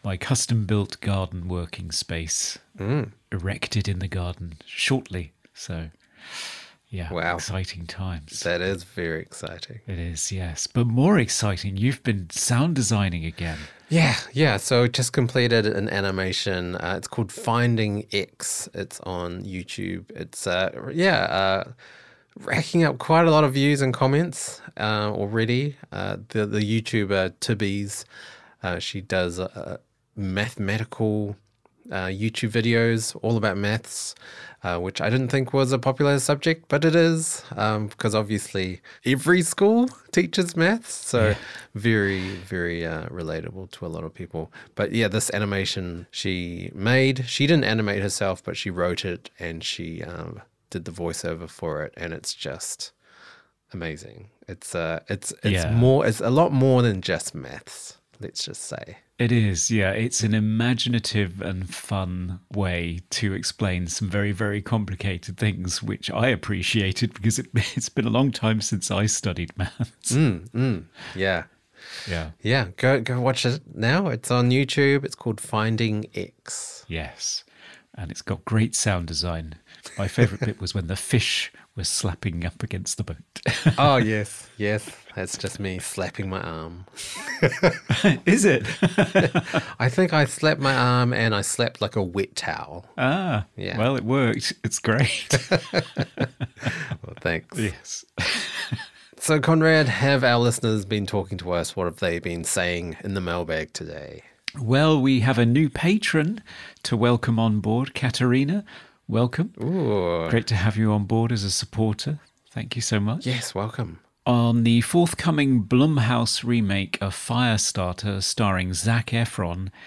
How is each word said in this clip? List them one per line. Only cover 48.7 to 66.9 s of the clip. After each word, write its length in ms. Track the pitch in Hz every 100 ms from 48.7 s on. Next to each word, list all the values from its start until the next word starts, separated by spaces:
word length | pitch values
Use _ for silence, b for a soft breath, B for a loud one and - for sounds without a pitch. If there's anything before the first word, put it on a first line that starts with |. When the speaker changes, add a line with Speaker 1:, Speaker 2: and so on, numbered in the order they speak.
Speaker 2:
wrote 340 | 87 87 87
it 260 | 98 87 - -
and 240 | 87 82
she, 380 | 82 - 82 82
um, 380 | 82 85 82 - - _ _
did 140 | 95
the 80 | 85
voiceover 560 | 85 85 80 85 82 82
for 340 | - 85 76
it, 80 | 78 -
and 160 | 85
it's 220 | 80 -
just 560 | - - 73 - - - _ B B B B B B _
amazing. 560 | 95 82 78 - - 101 _ -
It's, 260 | 92 -
uh, 260 | 87 80 82 -
it's, 240 | 98 - -
it's 220 | 101 95
Speaker 1:
Yeah. 60 | 82
Speaker 2:
more, 340 | 113 127 135 110
it's 140 | 107
a 100 | 113
lot 220 | 135 170
more 300 | 139 131 127
than 180 | 120 95
just 320 | 90 82 -
maths, 640 | 80 65 69 - - - - _ -
let's 240 | 107 -
just 180 | - -
say. 360 | - - - - _ -
Speaker 1:
It 140 | 120
is, 380 | 120 107 87 101
yeah. 220 | 110 95
It's 300 | 104 120 -
an 120 | 110
imaginative 1080 | 110 107 110 120 120 123 120 - 107 98 95
and 320 | 92 92 92
fun 640 | - - 101 90 90 90 90 -
way 480 | 101 95 87 85 87 -
to 220 | - 104
explain 540 | 95 - - 104 90 87
some 240 | - 101
very, 200 | 101 101
very 300 | 95 104 104
complicated 800 | - 113 95 92 101 87 - 90
things, 440 | 110 95 92 -
which 280 | 110 101 -
I 180 | - 123
appreciated 840 | 107 - 98 92 113 95